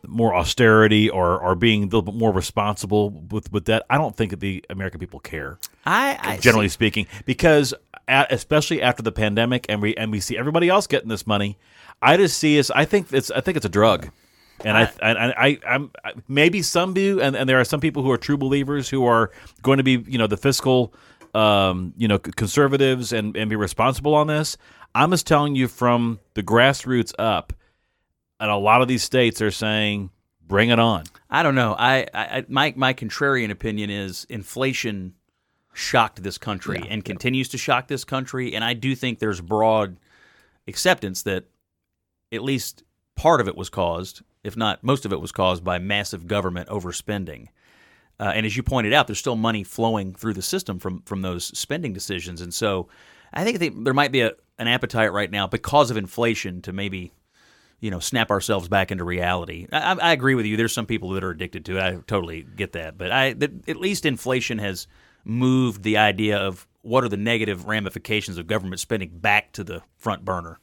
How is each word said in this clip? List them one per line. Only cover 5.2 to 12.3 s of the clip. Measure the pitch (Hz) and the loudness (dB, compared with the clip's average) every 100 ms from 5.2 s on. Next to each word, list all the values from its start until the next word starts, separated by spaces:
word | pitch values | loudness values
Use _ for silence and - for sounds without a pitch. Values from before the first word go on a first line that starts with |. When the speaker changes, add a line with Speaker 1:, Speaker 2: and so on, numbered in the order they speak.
Speaker 1:
care, | - 78 71 - - _ | -12 -10 -10 -12 -18 _
Speaker 2:
I, | - 202 277 277 | -2 0 0 -2
I | - - | -6 2
Speaker 1:
generally | 123 113 101 | 4 4 2
Speaker 2:
see. | |
Speaker 1:
speaking, | - 110 110 98 104 | 0 0 0 -6 -8
because | - 127 170 151 127 131 _ - - | -6 2 4 4 2 -6 _ -14 2
a-, | 135 143 | 2 4
especially | 123 - 151 - 160 | -2 0 0 2 0
after | 123 120 | 0 0
the | 113 | -4
pandemic, | 107 107 104 120 123 - | 0 0 2 2 0 -2
and | 104 | -2
we, | 104 - | 0 -2
and | 110 | -4
we | 107 | -4
see | - 113 | -4 -4
everybody | 135 165 175 | 0 2 4
else | 185 - | 2 2
getting | 143 110 | -2 -2
this | 107 - | -6 0
money. | 104 101 101 _ _ - - | 0 0 -6 _ _ -20 2
I | 123 175 | 6 6
just | 180 | 4